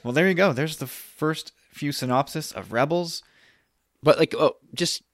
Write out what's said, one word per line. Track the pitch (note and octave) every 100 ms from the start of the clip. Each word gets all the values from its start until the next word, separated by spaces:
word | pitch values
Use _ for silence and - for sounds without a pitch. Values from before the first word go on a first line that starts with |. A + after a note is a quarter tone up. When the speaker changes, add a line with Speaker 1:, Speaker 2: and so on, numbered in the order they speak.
Speaker 1:
Well, | A#2+
there | C3+ F#3
you |
go. | F3 F#3+
There's | B2 D#3+ D3+
the | B2+
first | - - - D#3 D#3 - _ _
few | - C#3+
synopsis | C#3 B2+ B2+ C#3 D#3 -
of | - F#2
Rebels. | A2+ C#3+ F3 E3+ - - _ _ _ _ _ _ _
Speaker 2:
But, | D3 D3+
like, | D#3+
oh, | - D3+ - _
just | B2+ E3+ - _